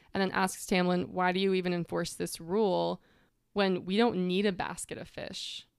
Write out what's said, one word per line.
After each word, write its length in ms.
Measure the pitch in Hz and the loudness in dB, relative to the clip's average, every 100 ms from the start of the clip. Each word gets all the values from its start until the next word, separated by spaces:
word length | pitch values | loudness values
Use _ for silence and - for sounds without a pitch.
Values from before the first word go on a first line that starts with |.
| _ | _
and 80 | 196 | -2
then 100 | 190 | 0
asks 340 | - 190 - - | 2 0 -2 0
Tamlin, 440 | 185 180 180 - | 2 4 2 0
"Why 220 | 185 180 | 0 0
do 80 | 185 | 2
you 140 | 196 | 2
even 200 | 185 180 | 2 2
enforce 400 | 175 170 170 170 | -2 -2 -2 -4
this 260 | - 175 - | -6 -8 -8
rule 640 | 165 202 208 175 170 180 _ _ _ _ _ | -4 0 2 2 0 -4 _ _ _ _ _
when 320 | 202 190 180 180 | 0 2 2 0
we 120 | 202 | 2
don't 300 | 233 185 180 | 4 2 0
need 180 | 185 208 | 2 0
a 60 | |
basket 460 | 180 - 170 - - | 0 -6 -6 -10 -12
of 100 | - | -12
fish?" 580 | - - 190 - - - | -10 -10 -8 -10 -10 -16